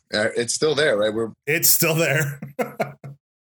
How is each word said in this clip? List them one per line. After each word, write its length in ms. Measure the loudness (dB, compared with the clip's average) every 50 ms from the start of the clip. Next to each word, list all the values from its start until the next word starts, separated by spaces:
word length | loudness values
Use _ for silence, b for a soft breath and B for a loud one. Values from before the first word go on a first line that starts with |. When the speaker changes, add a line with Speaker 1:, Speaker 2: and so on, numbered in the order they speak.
| _ -6 -2
Speaker 1:
Uh, 140 | -2 0 0 0
it's 200 | -2 -2 -2 -2
still 200 | 0 0 2 2
there, 220 | 2 2 2 2
right? 160 | 2 2 0 0
We're 200 | -2 -4 -4 -6 _ _
Speaker 2:
It's 220 | -2 -2 2 2 2
still 260 | 2 4 2 2 2
there. 460 | 2 2 2 2 0 0 -2 -4 -8 -14 -10 -6 -6
<laughs> 380 | -6 -6 -4 -6 -6 -6 -8 -14 -18 -20 -20 -20 _ _ _ _ _ _ _